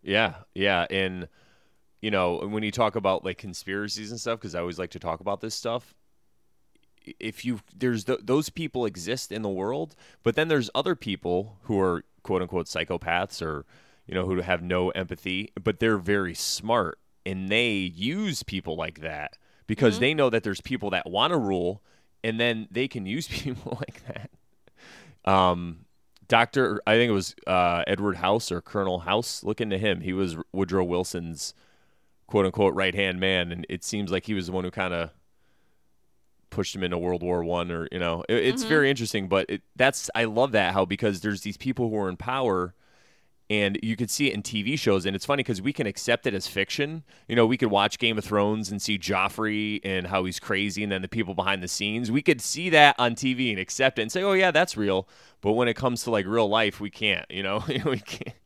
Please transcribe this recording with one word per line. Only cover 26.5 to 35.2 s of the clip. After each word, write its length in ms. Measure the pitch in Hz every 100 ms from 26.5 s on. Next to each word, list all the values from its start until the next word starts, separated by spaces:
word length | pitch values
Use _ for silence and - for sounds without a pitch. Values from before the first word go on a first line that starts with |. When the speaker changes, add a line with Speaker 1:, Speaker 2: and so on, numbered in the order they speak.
| 135 117 104 -
Speaker 1:
I 80 |
think 140 | 110 120
it 40 |
was, 220 | 101 90 - -
uh, 380 | 92 87 87 80
Edward 300 | 95 101 85
House 360 | 92 107 -
or 80 | 87
Colonel 400 | - 104 95 90
House. 420 | 85 104 120 -
Look 180 | - 107
into 180 | 110 95
him. 240 | 107 87
He 100 | 92
was 240 | 92 95 80 -
Woodrow 320 | 92 92 95
Wilson's 680 | 90 87 92 90 82 80 - - _ _ _ _ _ _ -
quote 200 | 104 92
unquote 280 | 98 98
right-hand 460 | 78 95 92 98 90
man, 320 | 95 92 87
and 140 | 87 82
it 160 | 90
seems 260 | - 104 98
like 160 | 92 110
he 80 |
was 120 | 101 87
the 60 |
one 120 | 92
who 60 | 90
kinda 420 | 104 92 87 82 _